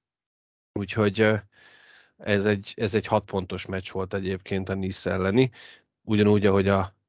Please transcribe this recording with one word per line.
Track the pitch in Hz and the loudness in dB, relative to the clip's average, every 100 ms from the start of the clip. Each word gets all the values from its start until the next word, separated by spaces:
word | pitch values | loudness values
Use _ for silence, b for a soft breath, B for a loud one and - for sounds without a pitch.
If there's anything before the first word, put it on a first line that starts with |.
| _ _ _ _ _ _ _ - | _ _ _ _ _ _ _ -8
Úgyhogy, | 95 110 104 101 | -4 0 2 4
ö, | 107 107 - b b b b b b b | 2 2 -4 b b b b b b b
ez | 104 101 104 | -2 2 2
egy, | 101 98 - | 0 -4 -6
ez | 110 107 | -2 -2
egy | - | 0
hat | 107 - | -2 0
pontos | 98 92 95 - | -6 -6 -8 -8
meccs | 95 - | -8 -8
volt | 95 92 | -8 -6
egyébként | 98 92 95 - 98 95 | -6 -4 -6 -4 -4 -4
a | |
Nice | 98 95 - 92 | -4 -4 -4 -4
elleni, | 92 95 113 131 B B B B _ | -2 0 2 0 B B B B _
ugyanúgy, | - 104 104 104 101 | -2 2 4 4 4
ahogy | 98 98 | 2 4
a | 98 95 _ | 2 0 _